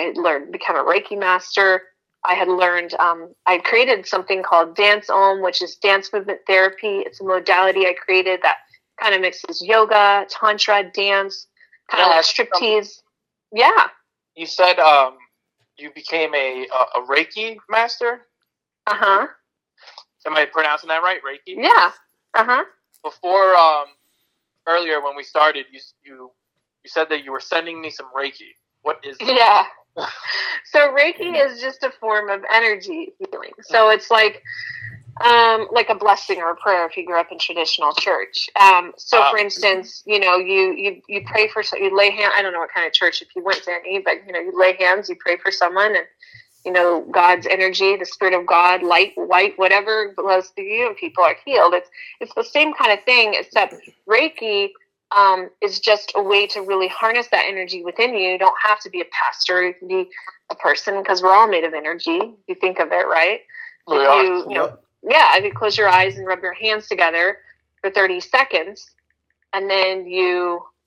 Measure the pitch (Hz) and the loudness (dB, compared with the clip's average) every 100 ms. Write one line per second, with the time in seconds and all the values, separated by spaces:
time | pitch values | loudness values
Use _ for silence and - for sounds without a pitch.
0 | 165 - 170 143 143 175 - 156 139 190 | 0 -2 -2 -2 -6 -8 -4 -2 0 0
1 | - 202 185 185 - 202 190 185 - _ | -2 -4 0 0 -2 0 2 2 -2 _
2 | _ _ 180 180 180 185 180 175 170 170 | _ _ -2 0 0 2 2 0 -4 0
3 | 175 165 170 _ 180 180 - 226 262 208 | 0 0 -8 _ 0 0 2 2 2 0
4 | - 196 185 190 185 170 165 170 208 208 | -2 -6 -2 -4 2 2 2 2 2 2
5 | - 196 196 196 185 - 180 - 202 196 | 0 2 2 2 -2 -4 -8 -4 0 0
6 | 196 208 196 - - 190 190 190 214 196 | -2 -6 -6 -8 0 2 2 0 -6 -6
7 | 202 - 190 185 180 185 190 190 185 175 | -8 -10 -4 -2 0 2 2 2 0 -2
8 | - 185 185 180 156 - _ _ _ - | 0 0 0 0 0 -2 _ _ _ -6
9 | 220 190 185 - - - 214 220 220 214 | -2 0 -2 -6 -12 -10 -2 0 2 4
10 | 202 202 196 - 220 208 220 202 190 - | 4 4 -2 -2 -2 0 0 0 0 -4
11 | 202 196 196 - - _ _ _ - 220 | 0 0 -2 -8 -20 _ _ _ -6 2
12 | 185 165 165 - - 180 220 214 208 - | 4 4 2 -2 -2 -2 0 0 -2 -12
13 | _ _ _ _ _ 214 285 440 - - | _ _ _ _ _ 2 4 4 0 -4
14 | _ _ _ 160 165 - 180 175 156 143 | _ _ _ -16 -10 2 2 6 6 6
15 | 131 131 _ _ _ _ _ _ 147 156 | 4 -2 _ _ _ _ _ _ -20 -18
16 | - 165 156 147 135 127 135 131 120 - | -8 -4 -2 -2 -4 -6 -6 -2 -2 -2
17 | 123 143 160 214 220 214 - 220 233 - | -2 -2 -2 -8 -10 -12 -4 -2 -2 -2
18 | 240 240 _ _ _ _ _ _ - 214 | -6 -6 _ _ _ _ _ _ -6 -2
19 | 202 196 277 - _ _ _ _ - - | 2 2 0 -10 _ _ _ _ -20 -20
20 | _ _ 156 156 143 160 156 151 165 160 | _ _ -6 -2 -2 -2 -2 -2 -4 -2
21 | 180 185 135 143 - 202 302 453 359 - | -2 -4 -8 -14 -14 -4 2 4 2 -2
22 | _ _ _ - 233 254 - _ _ _ | _ _ _ -2 0 0 -2 _ _ _
23 | 151 - 180 196 190 180 165 151 143 _ | -16 -10 -2 2 4 6 6 2 -4 _
24 | _ _ _ _ _ _ 165 170 170 151 | _ _ _ _ _ _ -2 -2 0 -2
25 | 143 143 135 156 151 147 135 135 - _ | -4 -8 -6 0 0 0 -10 -18 -20 _
26 | 143 131 127 _ _ _ _ _ - 165 | _ -20 -20 _ _ _ _ _ -8 -4
27 | 156 151 139 135 - 170 165 165 160 139 | -2 -4 -6 -12 -4 -6 -4 -10 -14 -16
28 | 135 131 139 123 107 _ _ _ 151 151 | -14 -10 -10 -10 -20 _ _ _ -6 -6
29 | - 135 226 254 220 208 - - _ - | -10 -8 -2 4 6 6 2 -6 _ -12
30 | 151 - - - - - - 294 285 269 | -12 -10 -10 -8 -6 -10 0 2 4 4
31 | 311 349 359 330 277 233 254 - 262 - | 0 0 -4 0 0 -2 -10 -6 -8 -6
32 | 220 214 202 196 196 220 226 202 196 320 | -4 -2 -2 -6 0 2 2 -2 -6 -10
33 | - - 190 - - - - 233 220 208 | -12 -14 -14 -14 -16 -20 0 4 4 4
34 | - 226 214 - - - - - - - | 2 2 2 -2 -14 -16 -14 -14 -16 -18
35 | - - 240 240 226 220 208 233 220 196 | -20 0 4 6 6 2 0 -2 0 0
36 | 202 196 - 180 170 170 208 180 165 185 | 2 2 0 -4 -2 -2 0 0 0 -6
37 | 170 170 170 170 - 170 156 - 151 - | -2 -2 -2 -6 -6 -4 -4 -2 -2 -2
38 | 202 151 98 - - - 196 180 175 - | -2 -2 -4 -8 -6 6 6 6 0 -12
39 | - 233 - 220 202 190 208 185 - - | 0 2 4 2 -2 -2 0 0 -4 -16
40 | 208 208 190 180 185 190 190 165 196 - | -4 0 2 0 2 0 0 -2 -6 -8
41 | - 202 - 220 214 220 208 - 196 196 | -10 -12 -6 -2 -2 -2 -6 -4 -2 2
42 | 202 202 202 208 196 170 160 180 160 - | 0 0 -2 0 -2 -6 -6 -6 -2 0
43 | 175 - - 185 185 196 180 170 175 196 | 0 -2 -10 -8 -4 -4 -4 -8 -6 -4
44 | 185 - 196 175 180 180 185 185 185 196 | -4 -6 -8 -10 -6 2 2 2 0 0
45 | 202 175 - 175 175 - 175 185 214 190 | -4 -8 -6 -4 -4 -2 -2 0 0 -2
46 | - _ - - _ _ 185 180 175 170 | -6 _ -20 -20 _ _ -2 2 2 0
47 | - 185 175 175 - 190 185 185 190 196 | 0 4 4 4 0 0 0 2 0 0
48 | 180 - 190 180 175 170 180 180 175 175 | -4 -4 0 0 2 4 4 2 2 2
49 | 202 - 175 180 202 196 190 196 202 220 | 2 -2 0 2 2 0 2 2 0 -4
50 | 202 196 196 185 180 - 196 226 240 202 | -4 -6 0 0 -2 -10 -8 -4 -4 -6
51 | 170 185 165 - 277 240 175 180 - - | -8 0 0 0 -2 2 4 2 -4 -16
52 | - - 240 - 233 294 302 - 214 202 | -20 -16 -10 -8 -4 0 0 0 0 0
53 | - 247 220 180 - 220 190 - - _ | 2 2 2 -2 -4 -2 -2 -6 -20 _
54 | - 220 311 - 226 202 196 - _ _ | -2 0 0 -6 -4 -4 -4 -8 _ _
55 | _ 202 196 185 185 _ 202 190 - 208 | _ 2 4 2 -4 _ -6 -2 0 0
56 | - 202 196 202 202 214 190 190 185 - | 0 -4 0 0 0 -6 -4 -2 -2 -2
57 | 226 240 233 202 - 190 180 185 175 175 | -2 -2 -2 -2 -2 -6 -10 -10 -10 -2
58 | 240 226 185 185 190 - 214 208 185 180 | -2 0 -4 2 2 2 0 0 -4 -10
59 | 170 - - - - 180 180 180 185 190 | -8 -4 -4 -4 -2 -2 -2 -6 -6 -4
60 | 185 - - - - - - - 214 196 | -4 -12 -20 -20 -16 -6 -2 -2 -4 -6
61 | 190 185 185 196 226 175 160 156 151 170 | -4 0 4 6 6 2 -2 -4 -6 -6
62 | - 339 403 - - 180 170 147 156 175 | -4 -4 -4 -10 -12 -4 -4 -2 -2 0
63 | - 165 175 220 - - - - - 147 | 0 0 0 -2 -10 -20 -20 -20 -4 2
64 | 139 - 185 180 - 185 151 - _ _ | 4 4 4 0 -4 -4 -4 -8 _ _
65 | - 302 202 175 202 - 214 208 202 185 | 0 4 6 4 0 -4 -4 0 4 4
66 | 190 196 190 180 185 175 220 214 - 185 | 2 -4 -6 -6 -6 -6 -4 -4 -4 0
67 | 170 170 180 208 _ _ _ _ 196 196 | 0 2 -2 -4 _ _ _ _ -4 0
68 | 190 180 - 262 269 175 170 - - _ | 0 -2 0 0 2 -2 -4 -10 -20 _
69 | _ _ _ _ _ 196 196 190 185 190 | _ _ _ _ _ -8 -2 0 0 -2
70 | 180 180 180 180 175 175 - _ | -6 -2 0 0 -4 -6 -10 _